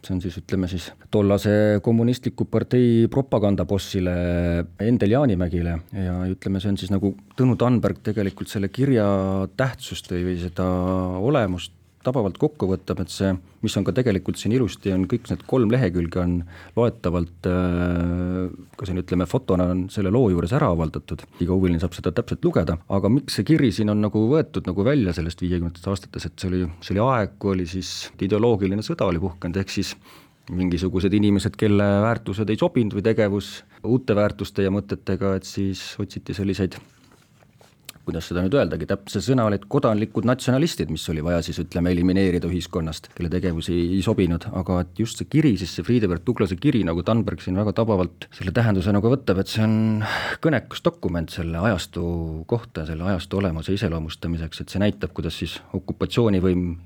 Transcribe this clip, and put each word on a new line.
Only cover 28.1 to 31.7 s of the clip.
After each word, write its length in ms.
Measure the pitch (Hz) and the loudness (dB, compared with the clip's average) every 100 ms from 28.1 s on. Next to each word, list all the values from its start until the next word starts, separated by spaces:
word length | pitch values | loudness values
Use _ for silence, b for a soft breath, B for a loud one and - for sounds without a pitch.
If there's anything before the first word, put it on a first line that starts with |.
| - | -6
ideoloogiline 640 | 95 104 117 104 95 101 107 | 0 2 2 2 0 -2 -4
sõda 220 | 170 98 | -2 0
oli 120 | 85 | 0
puhkenud, 360 | 90 82 87 92 | -4 -6 -6 -4
ehk 120 | 95 | -4
siis 220 | - 92 - B B B _ - | -4 -6 -8 B B B _ -8
mingisugused 640 | 87 92 85 95 92 95 | -2 0 0 0 0 2
inimesed, 460 | 104 104 98 104 - | 4 4 2 0 0
kelle 280 | 107 | 2